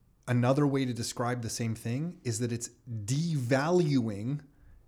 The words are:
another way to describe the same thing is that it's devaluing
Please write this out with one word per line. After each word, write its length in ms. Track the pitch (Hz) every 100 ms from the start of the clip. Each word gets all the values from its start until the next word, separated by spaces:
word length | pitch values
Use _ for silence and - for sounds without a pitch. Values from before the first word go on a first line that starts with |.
| _ _ -
another 400 | 120 123 139 147
way 200 | 135 127
to 80 |
describe 480 | 117 113 - 120 123
the 80 | 113
same 240 | - 117
thing 420 | 110 113 127 170 175
is 140 | 123 107
that 140 | 120
it's 180 | 117 - - - 110
devaluing 1400 | 101 139 170 147 123 131 151 180 156 135 110 101 117 147 - _ - -